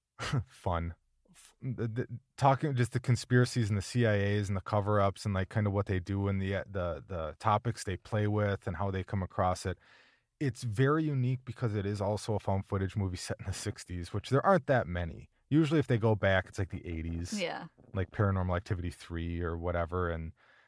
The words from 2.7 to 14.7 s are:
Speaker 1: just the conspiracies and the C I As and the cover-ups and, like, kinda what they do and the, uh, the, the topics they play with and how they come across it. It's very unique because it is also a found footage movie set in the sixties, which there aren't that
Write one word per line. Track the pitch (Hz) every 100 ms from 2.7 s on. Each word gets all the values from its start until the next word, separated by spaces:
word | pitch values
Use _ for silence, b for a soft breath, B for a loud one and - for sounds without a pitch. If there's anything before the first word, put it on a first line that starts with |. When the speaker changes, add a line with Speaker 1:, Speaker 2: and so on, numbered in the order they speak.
Speaker 1:
just | 127 120
the | 123
conspiracies | - 117 - 123 123 127 107
and | 104
the |
C | - 123 117
I | 104
As | 101 104 101
and | 98
the |
cover-ups | - 107 101 104 98 - 104
and, |
like, | 95 95
kinda | 113 104
what | 98 98
they | 95
do | 87 98 98
and | 98
the, | 95 98
uh, | -
the, | 98 87 76 -
the | 90 78 73
topics | 110 104 120 110
they | - 90
play | - 110 104
with | 104 104 98 -
and | 85
how | 98
they | 95
come | 92 101
across | 90 - 92 92 95
it. | 90 b b b b b -
It's | 143 -
very | 123 101 135 156
unique | 156 139 123 127
because | - - 120
it | 104
is | 98 104
also | 98 104 -
a | 104
found | - 98 -
footage | 98 95 107
movie | 95 90
set | - -
in | -
the |
sixties, | 92 104 - - 90 85
which | 104 -
there | 131
aren't | - 190
that | -